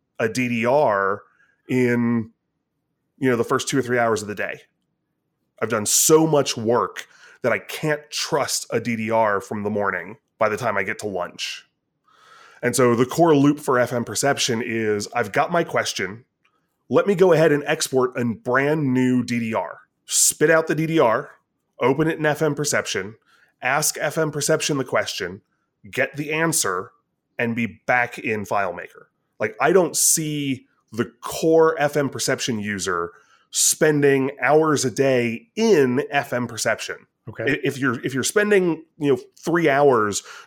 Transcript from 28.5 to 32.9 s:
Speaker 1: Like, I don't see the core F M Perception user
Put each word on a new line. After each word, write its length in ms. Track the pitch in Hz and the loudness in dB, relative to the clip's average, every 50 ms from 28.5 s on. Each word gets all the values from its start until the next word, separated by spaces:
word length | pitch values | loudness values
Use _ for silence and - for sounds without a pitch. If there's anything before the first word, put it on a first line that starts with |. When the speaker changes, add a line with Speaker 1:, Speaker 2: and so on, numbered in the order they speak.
| 117 101 98 90 87 87 85 - - - - _ _ _ _ _ _ - | -2 -2 -2 -2 -6 -10 -14 -16 -20 -20 -20 _ _ _ _ _ _ -6
Speaker 1:
Like, 160 | 110 110 - - | -6 -6 -2 0
I 120 | - 175 | 0 4
don't 240 | 180 190 170 139 - | 4 4 2 2 0
see 720 | - - - - 165 156 151 151 147 143 139 131 127 _ _ _ _ _ _ | 0 0 2 0 0 -2 -4 -4 -4 -4 -4 -4 -6 _ _ _ _ _ _
the 200 | 110 110 117 - _ _ | -4 -4 -4 -4 _ _
core 540 | - - - - 180 160 160 165 160 160 - - | -12 -10 -8 -2 0 4 4 6 4 4 2 0
F 160 | 147 147 - | -2 0 0
M 140 | 151 139 131 | 0 -2 -2
Perception 480 | 139 117 - - 160 - - 135 117 107 | -4 -4 -4 -4 -2 -2 -2 -4 -4 -4
user 520 | 104 104 101 95 87 95 | -4 -6 -6 -4 -2 -2